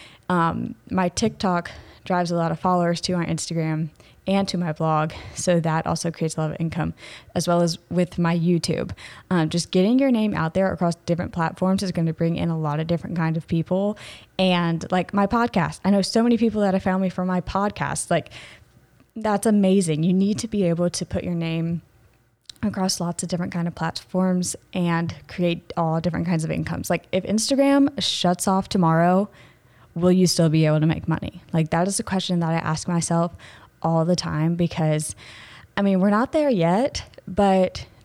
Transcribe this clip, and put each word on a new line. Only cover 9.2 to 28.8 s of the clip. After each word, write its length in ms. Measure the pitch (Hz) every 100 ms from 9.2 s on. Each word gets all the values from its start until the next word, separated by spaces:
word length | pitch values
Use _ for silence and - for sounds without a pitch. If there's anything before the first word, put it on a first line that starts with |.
| -
Um, 180 | 180 156
just 240 | 170 -
getting 260 | 185 190 262
your 140 | 269
name 200 | 226 214
out 200 | - 160
there 180 | 185 190
across 220 | 170 175 - -
different 260 | 170 180
platforms 500 | 170 160 180 185 190
is 80 | 185
gonna 220 | 175 165
bring 240 | 160 165 170
in 120 | 170
a 100 | 160
lot 200 | 156 151
of 80 | 160
different 300 | 170 - 170
kinds 200 | 160 160
of 100 | -
people. 500 | 165 - 185 202 208 - - - -
And, 520 | 185 180 170 165 -
like, 200 | 180 175
my 140 | 202 196
podcast, 540 | 233 240 190 156 -
I 60 | 190
know 120 | 202
so 200 | 185 226
many 160 | 240 226
people 220 | 226 214
that 120 | 202
have 80 | 190
found 180 | 190 185
me 60 | 190
from 180 | 180 185
my 140 | 180
podcast. 720 | - 196 208 - 139 156 -
Like, 200 | 165 - - - - _ _ _ _ _ 226
that's 280 | 214 202
amazing. 600 | 226 208 190 196 170 151
You 80 | 170
need 260 | 185 196 214
to 100 | 226
be 160 | 208
able 240 | 175 165 175
to 140 | -
put 200 | 175 185
your 100 | 175
name 480 | 170 165 165 165 165 - _ _ _ _ _ - -
across 380 | 208 196 190 -
lots 240 | 175 170
of 40 | 175
different 240 | 170 190
kind 140 | 180 170
of 80 |
platforms 800 | - 165 - - 185 185 180 170 - _
and 440 | 190 170 170 170 - -
create 460 | - 175 170 - -
all 240 | 165 160
different 260 | 175 165 170
kinds 180 | 165
of 60 | 156
incomes. 360 | 160 160 160 -
Like, 200 | 170 -
if 140 | 185
Instagram 640 | 185 214 - 269 277 277 277 -
shuts 460 | 165 - 175 185 208
off 220 | 190 196
tomorrow, 600 | 190